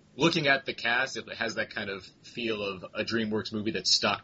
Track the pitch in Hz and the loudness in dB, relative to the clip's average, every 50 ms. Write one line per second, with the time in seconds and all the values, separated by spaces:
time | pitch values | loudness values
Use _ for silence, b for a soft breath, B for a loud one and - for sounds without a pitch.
0 | - _ - 120 151 165 165 165 147 139 139 131 - - - - - 117 120 127 | -20 _ -2 2 4 4 4 4 4 4 4 4 2 -4 -6 -2 0 2 2 2
1 | 131 131 - 113 98 98 95 - 117 117 98 110 104 - - 120 104 98 98 95 | 2 0 -4 -8 -8 -8 -4 -4 -2 -2 0 -2 -4 -4 -4 -6 -4 -4 -6 -6
2 | 92 - - _ - - - 120 120 110 110 104 101 98 98 90 98 - - 107 | -8 -14 -20 _ -20 -12 -8 -4 -2 -2 -2 0 -2 -4 -4 -6 -10 -8 -4 -4
3 | 107 - 113 117 110 107 107 107 95 - 110 104 101 110 - 95 - - - - | -2 0 2 0 2 2 0 -2 -2 -2 -4 -2 -2 0 -2 0 2 4 4 4
4 | - 104 101 98 | 4 2 0 0